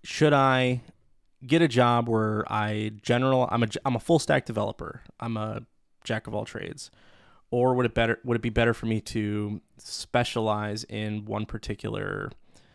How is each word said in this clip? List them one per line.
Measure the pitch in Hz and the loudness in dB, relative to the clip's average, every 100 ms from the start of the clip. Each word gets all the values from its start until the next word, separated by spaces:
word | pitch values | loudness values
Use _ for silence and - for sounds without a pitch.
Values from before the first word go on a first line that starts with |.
should | - - 156 | -10 2 4
I | 143 135 131 127 127 - _ _ _ _ _ 127 | 6 4 4 2 -2 -6 _ _ _ _ _ 0
get | 165 | 4
a | 165 | 4
job | 120 120 120 117 | 6 6 4 2
where | 110 107 107 - | 2 2 0 -2
I | 110 107 107 107 107 | -2 -2 -2 -4 -6
general, | - 120 131 131 123 | 0 2 4 2 2
I'm | 117 | 2
a | 113 | 0
j-, | - 135 | 0 -2
I'm | 120 | -2
a | |
full | - 165 | 4 2
stack | - 139 - | 4 0 0
developer. | 107 104 - - - - _ | -4 -4 -4 -12 -14 -20 _
I'm | 117 110 | -6 -6
a | 107 110 117 _ _ _ - | -6 -8 -12 _ _ _ -6
jack | 110 - | -6 -4
of | |
all | 107 110 | -8 -6
trades. | - 85 - - _ - - _ _ _ | -10 -12 -12 -18 _ -20 -20 _ _ _
Or | 123 127 127 | 2 4 4
would | 120 | 2
it | |
better, | 117 113 113 | 2 0 0
would | 123 117 | -2 -2
it | |
be | 117 | 0
better | 110 117 | 2 2
for | 110 113 | 2 -2
me | 110 | -2
to | - 110 104 104 104 104 _ _ | -2 -4 -2 -2 -4 -8 _ _
specialize | - - - 123 120 117 110 107 107 107 123 | -14 -14 -2 -2 0 0 0 0 -2 -6 -8
in | 107 107 104 104 | -6 -4 -6 -6
one | 104 110 | -6 -6
particular, | 110 - 104 104 101 98 95 104 - _ - _ | -8 -8 -8 -6 -6 -6 -6 -8 -12 _ -20 _